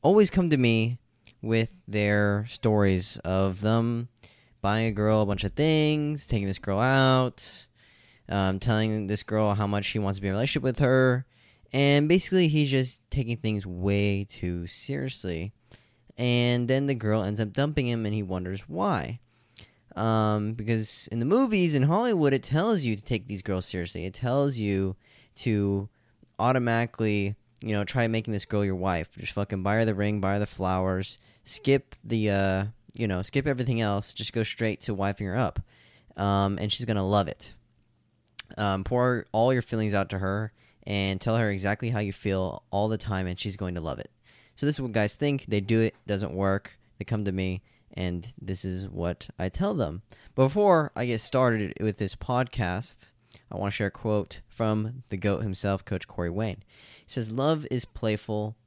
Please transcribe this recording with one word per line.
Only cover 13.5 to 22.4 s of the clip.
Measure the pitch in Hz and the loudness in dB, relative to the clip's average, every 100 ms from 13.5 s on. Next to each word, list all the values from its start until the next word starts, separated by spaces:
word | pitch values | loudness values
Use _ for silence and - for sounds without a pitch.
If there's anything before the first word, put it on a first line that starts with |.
| 104 98 | -2 -2
way | 90 98 101 101 98 101 | -2 0 2 2 0 -4
too | - 90 87 85 | -6 -4 -4 -6
seriously. | - - 139 135 - 95 82 95 - _ - _ _ _ - | -10 -8 -6 -6 -6 -6 -6 -8 -12 _ -20 _ _ _ -4
And | 123 120 120 123 120 | 2 4 4 2 2
then | 131 139 | 2 0
the | |
girl | 127 107 110 | -2 0 0
ends | 98 104 | 0 -2
up | 107 | -4
dumping | 98 143 143 123 | 0 0 0 0
him, | 117 110 | -2 -2
and | |
he | 107 | -2
wonders | 98 92 90 98 101 | -2 -4 -4 -8 -8
why. | 160 202 135 62 117 _ _ _ - - _ _ - | -4 -2 -2 -4 -10 _ _ _ -20 -20 _ _ -4
Um, | 110 110 107 107 104 | 0 2 2 0 -2
because | 113 107 113 107 - - | -6 -2 -2 -2 -8 -6
in | 117 | -4
the | 123 | 2
movies, | 220 262 214 175 | 2 4 2 4
in | 147 | 4
Hollywood, | 139 180 240 196 147 | 4 2 2 2 4
it | 135 | 2